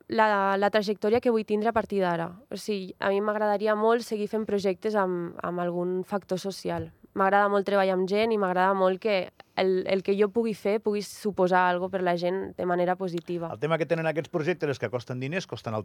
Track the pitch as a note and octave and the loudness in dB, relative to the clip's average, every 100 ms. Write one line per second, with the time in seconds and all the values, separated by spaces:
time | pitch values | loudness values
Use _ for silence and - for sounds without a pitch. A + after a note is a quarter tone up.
0 | - A3+ G#3+ G3+ G3 G3 G3+ G#3+ G3+ G3+ | -4 2 2 2 2 2 2 2 0 -2
1 | G#3 A3+ B3 A3+ G#3 G#3 A3+ A3+ G3+ G3 | 0 2 2 0 0 0 0 0 0 0
2 | F3+ E3+ E3+ F#3 - G3 - G3 F#3 - | 0 0 -4 -10 -14 -10 -6 -6 -6 -2
3 | G3 G3 G#3+ G#3+ G#3+ G3+ G#3+ G#3+ A3 A#3+ | 0 2 0 0 0 2 2 2 4 2
4 | A3 G#3+ G#3 A3 G#3+ G3+ F#3+ F3+ A3 G#3+ | 0 -4 -2 -4 -2 0 0 -2 -2 0
5 | F#3 F3 E3+ - F3 F3 F3 F3 F3+ F#3 | 0 -2 -6 -8 -6 -4 -2 -2 -2 -4
6 | F3+ G3+ - F#3 G3 F3+ F3+ E3+ E3 - | -4 -6 -4 -6 -6 -8 -6 -6 -8 -16
7 | - G3+ G3 G3+ G3+ G3+ F#3+ G3 F#3+ F#3 | -8 0 4 4 4 2 2 2 4 2
8 | F#3 G#3 A3+ G#3+ F#3 F3+ F#3+ G3 F#3 F#3+ | 2 2 2 2 2 2 2 4 2 2
9 | A3 F#3+ - - - - F#3+ F#3 - G3 | 0 0 -2 -12 -8 -2 0 0 0 0
10 | G3 G3 G#3 A#3 A3+ G3 G3+ G#3 G#3+ G#3 | 2 2 2 2 -2 -2 -2 0 0 -2
11 | F#3+ - G#3+ F#3 F3+ F#3 F3+ F3+ F#3 F#3+ | -4 -6 -4 2 4 4 4 2 -2 -2
12 | F3+ F3 F3 F#3+ F#3+ - F3+ F3 F3+ F#3 | 0 0 0 -2 -4 -4 -2 2 0 0
13 | F#3 E3+ - F3 E3 A2 D3+ D#3+ D3+ E3 | -4 -6 -6 -6 -8 -4 -2 0 0 0
14 | D#3+ D#3 D3 E3+ D3+ E3 D3 C3 A2+ A#2+ | 0 -2 -2 -2 -2 -2 -2 -2 -4 -6
15 | - B2+ C3+ F#3 - A#2+ A#2 A2 | -6 -8 -6 -6 -8 -10 -6 -6